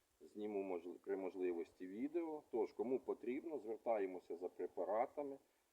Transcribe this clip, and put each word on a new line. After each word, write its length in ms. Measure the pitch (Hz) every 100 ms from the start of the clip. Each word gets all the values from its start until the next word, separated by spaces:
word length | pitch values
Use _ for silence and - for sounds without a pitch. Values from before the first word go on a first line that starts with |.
| _ -
зніму 420 | - 104 107 101
можли-, 360 | 95 87 87 80
при 120 | 95 98
можливості 680 | 92 95 90 85 80 - 92
відео. 560 | 104 143 170 160 151 -
Тож, 220 | 113 95
кому 280 | - 113 127
потрібно, 580 | - 98 117 139 165 139
звертаємося 760 | 107 107 123 110 95 90 - 85
за 120 | 90
препаратами, 920 | - 90 - 175 110 277 - 143 139 _ _ _